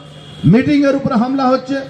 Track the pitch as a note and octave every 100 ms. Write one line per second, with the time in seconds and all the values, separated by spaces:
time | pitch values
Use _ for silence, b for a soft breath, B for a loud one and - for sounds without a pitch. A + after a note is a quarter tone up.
0 | - - - - - A3+ C#4+ C#4+ C#4 C#4
1 | C#4 A#3+ B3 C4+ B3+ C4 C4 C4+ -